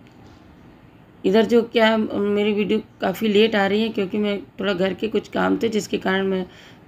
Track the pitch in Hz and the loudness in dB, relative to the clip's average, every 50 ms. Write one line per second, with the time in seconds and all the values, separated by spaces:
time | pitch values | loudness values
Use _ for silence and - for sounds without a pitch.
0 | - - - - - - - - - - - - - - - - - - - - | -20 -20 -20 -20 -20 -20 -20 -20 -20 -20 -20 -20 -20 -20 -20 -20 -20 -20 -20 -20
1 | - - - - - 190 185 226 214 202 233 233 220 233 - 233 220 220 226 220 | -20 -20 -20 -4 0 2 4 4 4 4 4 2 2 2 2 2 4 4 4 2
2 | 220 - - 202 202 208 208 202 208 214 208 202 208 185 214 214 - - - - | 0 -2 -2 -2 -2 0 0 0 0 0 0 0 0 0 0 -2 -2 -8 -10 -6
3 | - 196 180 - 220 214 196 202 220 220 226 202 196 196 202 214 226 226 226 214 | -4 -4 -4 -2 -2 2 4 4 4 4 4 0 0 2 0 0 -2 -2 -2 -4
4 | 196 180 214 208 208 208 202 196 - - _ - 190 196 196 175 190 190 185 - | -4 -4 -2 -2 -2 -2 -2 -4 -8 -14 _ -6 -4 -4 0 0 -2 -2 -2 -4
5 | 220 214 214 202 - - - 190 180 190 190 185 - 226 220 208 196 - - 185 | -6 -4 -2 -4 -4 -4 -4 -2 0 0 0 0 0 -2 -2 -2 -4 -4 -6 -4
6 | - 190 190 190 196 190 190 185 185 - - - - - - - - | -2 -2 -2 0 0 -2 -2 -2 -4 -6 -12 -20 -20 -20 -20 -20 -6